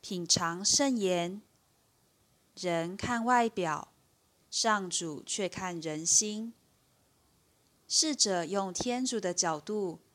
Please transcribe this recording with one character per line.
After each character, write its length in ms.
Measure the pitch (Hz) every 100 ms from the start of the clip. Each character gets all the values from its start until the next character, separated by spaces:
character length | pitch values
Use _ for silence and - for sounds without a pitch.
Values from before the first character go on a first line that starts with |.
品 260 | - 185 170
尝 380 | - 170 175
圣 320 | 208 - 277 247
言。 460 | 190 180 170 202 - _ _ _ _ _ _ _ _ _ _
人 420 | - 180 170 170 196
看 260 | - 240 226
外 200 | 247 233
表， 460 | 208 170 151 - _ _ _ _ _ _
上 380 | - 226 208 185
主 340 | 165 170 147 -
却 240 | - 185
看 280 | - 185 175
人 280 | 156 156 165
心。 480 | - 214 214 226 - _ _ _ _ _ _ _ _ _ _ _ _ _
试 300 | - 311 277
着 300 | 214 180 165
用 260 | 202 190
天 320 | 175 247 247
主 160 | 254 233
的 140 | 190
角 260 | 175 175 151
度 380 | - 214 190 165 _